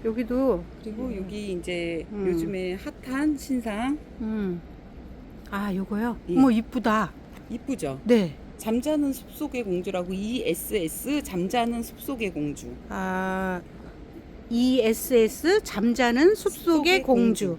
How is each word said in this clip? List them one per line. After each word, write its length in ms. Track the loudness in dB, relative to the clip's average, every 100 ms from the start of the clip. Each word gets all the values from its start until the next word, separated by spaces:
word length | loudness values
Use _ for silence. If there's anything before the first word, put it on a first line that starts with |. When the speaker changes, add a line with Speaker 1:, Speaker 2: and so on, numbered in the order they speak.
Speaker 1:
여기도. 600 | -2 -2 -2 2 2 2 -2 -14
Speaker 2:
그리고 220 | -12 -8 -6
Speaker 1:
음. 80 | -6
Speaker 2:
여기 360 | -6 -8 -6
이제 520 | -6 -4 -4 -2 -4 -6
Speaker 1:
음. 160 | -4 0
Speaker 2:
요즘에 500 | 0 -2 -4 -4 -6 -8 -12 -6
핫한 320 | 0 0 0
신상. 600 | -2 -4 -2 -2 -2 -4 -6 -8
Speaker 1:
음. 400 | -4 -2 -2 -4 -8 -18 -18 -18 -16 -16 -16 -16 -10
아, 240 | -6 -2
요거요? 440 | -2 -2 -2 -2 -4 0
Speaker 2:
예. 80 | 6
Speaker 1:
어머, 140 | 6
이쁘다. 600 | 6 0 -2 2 2 0 -6 -18 -18 -12
Speaker 2:
이쁘죠? 500 | -10 -6 -4 -4 -4
Speaker 1:
네. 320 | 4 4 4 -4 -16 -10
Speaker 2:
잠자는 540 | -2 0 2 2 2
숲속의 520 | -2 -8 -8 -6 -4
공주라고, 500 | -2 -2 0 -4 -2
이에스에스, 1080 | -4 -2 -2 0 -2 -2 -2 -2 -4 -2 -2
잠자는 580 | -2 -2 0 0 0 -2
숲속의 480 | -6 -10 -8 -4 -4
공주. 360 | -4 -6 -6 -10 -14 -10
Speaker 1:
아, 720 | -6 -4 -2 -2 -2 -2 -4 -8 -18 -18 -18 -18 -18 -18 -18 -4
이에스에스, 1120 | 2 4 6 4 2 4 6 6 4 4 4
잠자는 720 | 2 0 2 4 4 8 6 6
숲속의 160 | 0 -2
Speaker 2:
숲속의 400 | 4 4 6 4
Speaker 1:
공주. 440 | 6 6 6 4
Speaker 2:
공주. 80 | 0